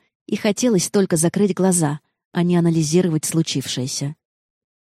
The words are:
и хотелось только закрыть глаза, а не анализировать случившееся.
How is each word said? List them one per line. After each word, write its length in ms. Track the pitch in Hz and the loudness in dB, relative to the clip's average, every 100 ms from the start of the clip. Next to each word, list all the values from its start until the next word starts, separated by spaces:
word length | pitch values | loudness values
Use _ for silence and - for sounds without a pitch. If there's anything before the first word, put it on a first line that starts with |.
| _ _ - | _ _ -8
и 80 | |
хотелось 560 | 214 220 196 247 190 - | -4 -2 0 2 2 2
только 260 | 208 190 165 | 0 2 2
закрыть 380 | 170 - 202 | 0 2 0
глаза, 460 | 180 185 180 151 151 - _ _ | 2 2 2 0 -2 -10 _ _
а 100 | 180 | -2
не 140 | 175 175 | 2 2
анализировать 680 | 170 165 147 175 180 156 | 2 2 2 2 2 0
случившееся. 920 | - 165 156 139 - - 131 - 139 160 _ _ _ _ _ _ _ | -2 -2 -2 -4 -6 -6 -6 -6 -8 -10 _ _ _ _ _ _ _